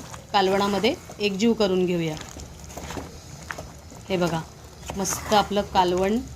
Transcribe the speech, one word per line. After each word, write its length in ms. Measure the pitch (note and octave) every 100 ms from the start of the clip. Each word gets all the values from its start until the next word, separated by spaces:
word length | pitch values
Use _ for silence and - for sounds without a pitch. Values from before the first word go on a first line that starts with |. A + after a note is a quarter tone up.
| - - -
कालवणामध्ये 600 | G#3 F#3 G3 G3+ G3 A3 F4+ - -
एकजीव 340 | G#3 F#3+ A#3
करून 320 | A3 G3+ F#3 F3+
घेऊया. 300 | F3 D#3+ D#3 - - - - - - - - - - - - - - - - - - -
हे 80 | F#3
बघा, 220 | F3 E3 - - - - - G3
मस्त 360 | F#3 - -
आपलं 280 | G#3 - G3+
कालवण 560 | G3 G3 F3+ F3+ F#3+ A#3 C4+